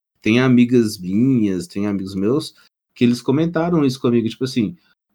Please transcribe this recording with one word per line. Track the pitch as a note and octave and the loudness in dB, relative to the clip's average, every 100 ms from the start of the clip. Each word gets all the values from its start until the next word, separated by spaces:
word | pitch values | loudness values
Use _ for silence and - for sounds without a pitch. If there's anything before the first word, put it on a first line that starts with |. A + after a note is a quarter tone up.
| _ _ | _ _
Tem | G#2+ A#2+ | 0 2
amigas | C3 B2 A#2+ B2 G#2+ F#2+ | 4 4 4 2 2 -2
minhas, | F2+ G2 C3 B2+ G#2 F#2 F2 | -4 0 0 2 0 -2 -6
tem | G2+ G#2 | -6 -4
amigos | G2 F#2+ F#2+ | -4 -6 -4
meus, | G2 C#3+ D#3 - _ _ _ - | -2 -2 -4 -14 _ _ _ 0
que | |
eles | A#2+ B2 | 0 2
comentaram | - C#3 E3 E3 E3+ F3 C#3 | 0 0 0 -2 -2 0 0
isso | C3 | 0
comigo, | B2+ A#2+ A2+ | 0 0 -2
tipo | - C3 | -4 -4
assim, | C3 G2 F2 _ _ _ | -2 -4 -6 _ _ _